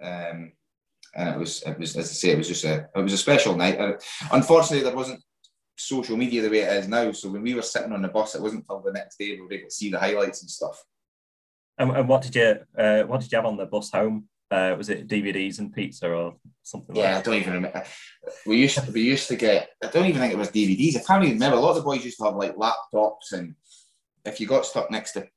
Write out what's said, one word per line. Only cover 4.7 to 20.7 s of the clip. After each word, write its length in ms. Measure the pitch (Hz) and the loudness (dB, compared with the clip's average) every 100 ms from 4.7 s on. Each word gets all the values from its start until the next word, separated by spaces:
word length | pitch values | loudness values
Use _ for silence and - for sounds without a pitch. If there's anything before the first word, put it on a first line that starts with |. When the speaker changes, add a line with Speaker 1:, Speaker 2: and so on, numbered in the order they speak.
| 147 | 2
Speaker 1:
there 100 | 131 123 | 0 -2
wasn't 260 | 127 123 _ _ _ _ _ - | -6 -8 _ _ _ _ _ -14
social 400 | - 135 120 113 | -6 -4 -2 0
media 240 | 123 120 | 0 0
the 80 | 110 | 2
way 100 | 107 | 2
it 140 | 95 | 2
is 160 | 101 95 | 0 0
now, 200 | 117 117 | 0 0
so 160 | 98 98 | -2 -8
when 120 | 98 | -6
we 120 | 113 | -4
were 80 | 123 | -4
sitting 320 | 110 - 101 | -4 -4 -4
on 80 | 104 | -4
the 80 | 95 | -2
bus, 260 | - 92 - | 0 0 -2
it 60 | |
wasn't 240 | 107 110 - | -4 -6 -8
till 140 | 98 | -8
the 100 | 95 | -6
next 260 | 98 - - | -6 -8 -10
day 140 | 101 | -8
we 100 | 98 | -8
were 120 | 92 | -10
able 160 | 98 95 | -12 -10
to 40 | |
see 160 | - 104 | -8 -4
the 80 | 92 | -2
highlights 420 | 98 104 98 95 | 0 0 0 -4
and 80 | 90 | -12
stuff. 320 | - - - _ _ _ _ _ _ _ _ _ - | -8 -8 -10 _ _ _ _ _ _ _ _ _ -4
Speaker 2:
And, 140 | 131 | 0
and 180 | 127 123 | 2 4
what 120 | 131 | 2
did 140 | 131 123 | 2 4
you, 220 | 113 107 - - | 4 4 0 0
uh, 260 | 107 107 | 4 4
what 180 | 107 127 | 2 -2
did 100 | - | 0
you 60 | 117 | 0
have 80 | 113 | 0
on 100 | 104 | -2
the 100 | 92 | -4
bus 260 | 104 - | -4 -2
home? 360 | 95 110 107 - _ - | 0 0 -2 -8 _ -4
Uh, 240 | 95 92 87 | 0 0 0
was 120 | 104 | -4
it 180 | 92 - | -6 -2
D 140 | 107 | -2
V 100 | 101 | -2
Ds 280 | 95 95 92 | -2 -4 -6
and 140 | 104 | -8
pizza 380 | - 98 - 87 | -6 -8 -4 -2
or 240 | 85 85 85 - _ | -2 -4 -8 -20 _
something 300 | - - - 110 | -16 -16 -6 0
like 80 | |
Speaker 1:
Yeah, 100 | 98 | 2
Speaker 2:
that? 60 | 95 | 2
Speaker 1:
I 20 | |
don't 160 | 98 110 | 0 0
even 120 | 95 | 0
remember. 300 | 90 90 - - - - - - - - | -2 -4 -6 -10 -14 -20 -18 -16 -10 0
We 120 | 113 | 4
used 260 | 139 135 | 4 2
to, 80 | 127 | -2
we 100 | 110 | 0
used 280 | 117 135 - | 2 0 -2
to 80 | 123 | 0
get, 320 | 110 101 - - | 4 4 2 -6
I 60 | - | -2
don't 200 | 160 185 | 2 4
even 120 | 147 | 2
think 140 | 123 | 2
it 40 | 101 | 0
was 120 | 101 | -2
D 160 | 107 | 2
V 80 | 98 | 2